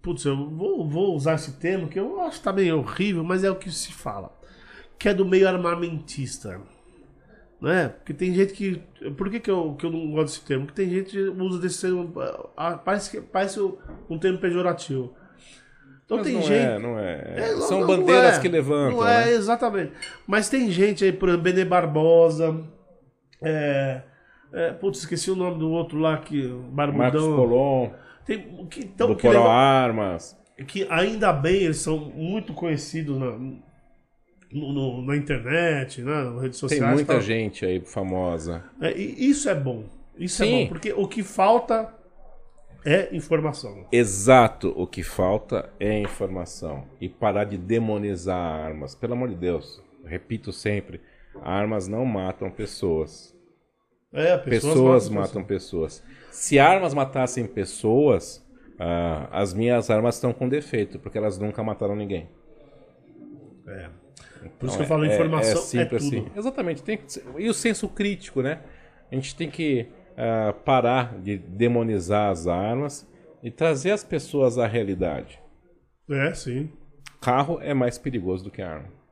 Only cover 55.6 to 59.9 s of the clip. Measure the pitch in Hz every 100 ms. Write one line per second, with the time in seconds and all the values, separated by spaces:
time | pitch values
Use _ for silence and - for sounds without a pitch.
55.6 | - 87 80 - - - - - - 143
56.6 | 143 190 175 139 135 135 127 - 110 -
57.6 | 95 - 110 123 147 98 - - - -
58.6 | - - 87 85 85 78 69 85 101 92
59.6 | 120 120 110